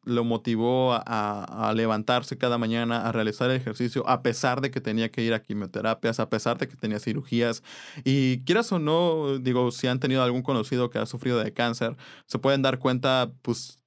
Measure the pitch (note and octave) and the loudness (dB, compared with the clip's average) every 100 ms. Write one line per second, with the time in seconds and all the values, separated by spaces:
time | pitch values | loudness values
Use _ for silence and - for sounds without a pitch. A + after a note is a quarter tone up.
0 | - A#2+ A#2 A2+ A#2+ A2+ A#2+ B2+ B2+ A#2 | -2 0 2 0 0 0 2 2 2 0
1 | - A2 G#2 G#2 - G#2 A2 A2 A2+ A2 | -2 -2 -2 -4 -8 -4 0 2 2 0
2 | G#2+ B2 B2+ - B2 A#2+ A2+ A#2 A#2 A#2 | 2 0 0 -2 0 0 0 0 0 -2
3 | A#2 A2+ A2 G#2 B2 C3 B2+ G#2+ A#2+ C3+ | -2 0 -2 0 0 0 -2 -4 -2 -2
4 | - B2 C3 A2+ C3+ B2+ C3+ - A2 A2 | 0 0 0 0 0 0 -2 -4 -2 -2
5 | A2+ - A#2 A2 - G#2 F#2+ G#2 A2 A2 | -2 -2 0 0 -2 -6 -6 -2 -2 0
6 | A#2 A2+ G#2+ A2 A#2+ A#2+ C3 - G#2+ G#2+ | 0 0 -2 0 0 -2 -4 -6 -4 -4
7 | - B2 - A#2 A#2 A2+ - - - - | -4 -6 -2 0 2 0 -10 -20 -16 -6
8 | C3 C#3 C3 C3 B2+ G3 A3+ F3+ D3+ E3 | 0 2 2 2 2 2 2 -2 2 2
9 | F3 D#3+ C#3+ C3+ B2+ B2 B2 A#2+ B2+ B2+ | 2 2 0 0 0 2 2 0 -2 0
10 | C3+ C3 B2 B2 B2+ B2+ G#2 B2 A#2+ A2 | 0 2 2 0 0 -2 0 0 0 -2
11 | A2 A#2 B2 A#2+ G#2+ - A#2+ A2+ A#2 - | -4 -4 0 0 0 0 0 0 -4 -6
12 | - - _ - C3+ C#3 C3+ C3 C3 B2+ | -16 -20 _ 0 2 4 2 2 0 2
13 | C3 C3 B2 - - A#2 - - | 2 2 0 -4 -4 -4 -6 -18